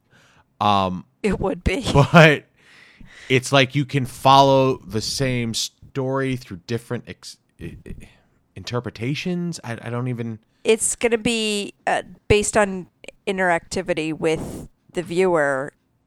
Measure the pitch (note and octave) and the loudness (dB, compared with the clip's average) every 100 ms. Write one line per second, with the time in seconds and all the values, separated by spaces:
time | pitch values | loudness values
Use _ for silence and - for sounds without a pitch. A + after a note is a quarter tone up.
0 | _ _ _ _ _ - G#2 G2+ F#2+ F2+ | _ _ _ _ _ -2 2 4 2 -2
1 | - _ G#3 - G3 F3 - - G3 C#3+ | -10 _ -4 -2 -4 -2 -2 -2 0 2
2 | C#3+ F3 D#3 C#3 - _ _ - - - | 6 8 8 6 -4 _ _ -20 -20 -20
3 | - - - C3 - C#3 C3 D3 C3 C#3+ | -20 -12 0 0 4 2 4 2 0 -2
4 | B2 - C3+ C3+ C#3 C3+ C3 - - G#2+ | -4 0 6 6 6 4 2 0 -4 -6
5 | - - C3 B2 A#2 A2 - _ - - | -4 -4 -2 -2 -4 -4 -6 _ -12 -6
6 | C3 C3+ C3+ B2+ - F#2 - A#2 - A#2+ | -4 -2 -2 -4 -8 -14 -6 -6 -6 -10
7 | - F2+ - - _ - E2 - - - | -10 -18 -18 -20 _ -16 -14 -14 -16 -16
8 | - _ _ _ _ - F2+ B2 A#2 - | -18 _ _ _ _ -16 -8 -6 -6 -8
9 | A#2 C#3+ F#3 F3 F3 E3 A#2+ A2+ A#2 A#2+ | -6 -4 -4 -4 -4 -8 -10 -10 -8 -6
10 | B2+ A#2 A#2 A2 _ _ - A3 - - | -6 -6 -8 -10 _ _ 0 2 0 -2
11 | A#3 A3+ A3 A3+ G#3+ G#3 G3+ - - D3 | -2 0 0 -2 -2 -2 -6 -6 -2 -2
12 | - F#3 - G#3 G#3 A3+ G3+ F#3+ E3+ _ | -4 -10 0 2 2 2 2 -2 -10 _
13 | - - - F#3+ F#3 E3 - - F3 E3+ | -20 -14 -6 -2 0 0 -2 -6 -4 -4
14 | D#3 D3+ E3 D#3+ - - - _ _ - | -4 -2 -2 -2 -4 -12 -14 _ _ -8
15 | D#3+ E3+ F#3 E3+ C#3+ C3+ C#3+ _ _ _ | -4 0 2 4 2 -2 -6 _ _ _